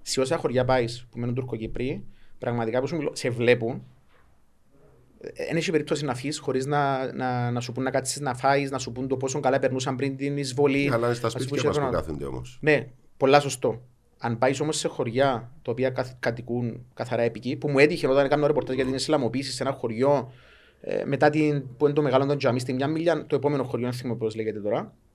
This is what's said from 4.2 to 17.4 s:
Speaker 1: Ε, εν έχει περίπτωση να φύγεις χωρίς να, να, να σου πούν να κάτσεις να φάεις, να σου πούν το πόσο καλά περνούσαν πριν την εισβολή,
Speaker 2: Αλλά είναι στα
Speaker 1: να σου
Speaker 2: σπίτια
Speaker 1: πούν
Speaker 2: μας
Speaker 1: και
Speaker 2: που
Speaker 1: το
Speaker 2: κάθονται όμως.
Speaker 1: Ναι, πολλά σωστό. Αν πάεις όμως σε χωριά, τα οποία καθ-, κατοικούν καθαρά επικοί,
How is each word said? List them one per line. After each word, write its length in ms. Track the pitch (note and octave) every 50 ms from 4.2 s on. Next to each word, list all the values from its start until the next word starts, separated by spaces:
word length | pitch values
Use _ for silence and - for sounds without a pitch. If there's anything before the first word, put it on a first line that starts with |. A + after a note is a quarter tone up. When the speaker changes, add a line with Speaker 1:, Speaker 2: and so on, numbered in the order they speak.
| - - - _ _ _ _ _ _ _ _ - - - - _ _ _ _ -
Speaker 1:
Ε, 220 | - - - - - -
εν 60 | C#3
έχει 140 | E3 D3+ F#3+
περίπτωση 340 | E3+ D3 D3 - E3 C#3+ D3+
να 100 | C#3 B2
φύγεις 240 | B2+ C3+ C#3 D3 -
χωρίς 260 | - D3 C3 C3 C3
να, 480 | C#3 D3 D3 C#3 C#3 C3+ C3 C3 B2+ -
να, 380 | - B2+ B2+ B2 B2 A#2+ A#2+
να 80 | A#2+ A#2+
σου 120 | A#2+ B2
πούν 120 | A#2 B2+ C3
να 60 | C3
κάτσεις 280 | B2+ C3+ C3 B2+ - C#3
να 140 | D3 C3+ B2
φάεις, 360 | B2+ - C#3 C#3 C#3+ C#3+ C3+
να 60 | C3+
σου 140 | B2+ B2+ B2+
πούν 160 | A#2 B2+ C3+
το 100 | C3 C3+
πόσο 220 | B2 C3+ C3 C3 D3
καλά 200 | C3 C3 C3 C3+
περνούσαν 360 | - B2 B2+ C3 B2+ C#3+ C3+
πριν 220 | B2 C3+ C#3 C3+
την 200 | C3 C#3 C#3+ C#3+
εισβολή, 520 | C#3+ C#3+ B2 B2 C3+ C#3+ C#3+ C3+ C#3 C#3+ C#3 B2
Speaker 2:
Αλλά 120 | A#2 A#2
είναι 100 | A#2+ A#2+
στα 80 | A#2+ - A2+ -
Speaker 1:
να 60 | B2
σου 0 |
Speaker 2:
σπίτια 180 | C3 C3 C#3 C3
Speaker 1:
πούν 60 | C3
Speaker 2:
μας 100 | D3 -
Speaker 1:
και 60 | D3 C#3+
Speaker 2:
που 60 | B2+
Speaker 1:
το 60 | G#2
Speaker 2:
κάθονται 280 | E2 - - D2+ C#2+ C#2+
όμως. 320 | C2+ B1+ B1+ B1 - - -
Speaker 1:
Ναι, 260 | - D3+ D3+ B2+ B2 - - _ - - -
πολλά 220 | - C#3 C3+ C#3 D3
σωστό. 420 | C#3+ C#3 B2 - - B2 G#2 - - - _ _ _ _ _
Αν 200 | _ - A#2 A#2
πάεις 220 | A2+ B2+ C3 C#3 B2+
όμως 180 | D3+ D3+ D#3
σε 100 | - -
χωριά, 640 | - - - C3 B2 A2 B2+ C#3 C#3 B2+ A2 B2 - - -
τα 100 | - -
οποία 180 | A#2 B2 B2+ C3
καθ-, 260 | B2+ C3 B2+ - - -
κατοικούν 680 | - B2 A#2 B2 A#2+ - A#2 B2 A#2+ A#2 - A#2+ - - _
καθαρά 280 | - A#2+ B2 B2 A#2
επικοί, 340 | A#2 A#2 - A2